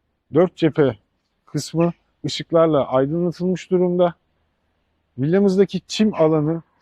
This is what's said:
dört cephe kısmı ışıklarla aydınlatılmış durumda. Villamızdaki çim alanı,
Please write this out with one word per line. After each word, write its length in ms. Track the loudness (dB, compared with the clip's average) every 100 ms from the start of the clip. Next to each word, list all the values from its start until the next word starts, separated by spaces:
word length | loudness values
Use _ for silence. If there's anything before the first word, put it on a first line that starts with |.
| _ _ _
dört 220 | 0 0 0
cephe 400 | -2 2 0 -2 _ _ _ _ _
kısmı 460 | -10 -6 -2 -2 -2 _ _ -10
ışıklarla 640 | -10 -2 2 2 2 0
aydınlatılmış 840 | 0 0 -2 -4 -4 -4 -4 -2
durumda. 440 | 0 0 0 0 -2 _ _ _ _ _ _ _ _ _ -6
Villamızdaki 600 | -2 2 2 2 0 -2 -8
çim 280 | -2 -2
alanı, 480 | 2 2 2 0 -4 -8 _